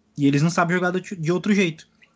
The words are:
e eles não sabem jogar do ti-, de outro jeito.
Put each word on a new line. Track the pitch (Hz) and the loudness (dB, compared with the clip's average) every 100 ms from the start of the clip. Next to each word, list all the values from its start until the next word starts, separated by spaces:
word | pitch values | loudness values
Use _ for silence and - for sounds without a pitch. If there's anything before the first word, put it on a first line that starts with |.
| _ - | _ -2
e | 139 | 2
eles | 143 | 2
não | 165 | 2
sabem | 175 170 180 | 2 0 0
jogar | 180 | -2
do | 180 | -4
ti-, | 180 190 | -6 -6
de | 151 | -2
outro | 180 208 | -2 0
jeito. | 202 180 156 - _ _ | 0 0 -4 -16 _ _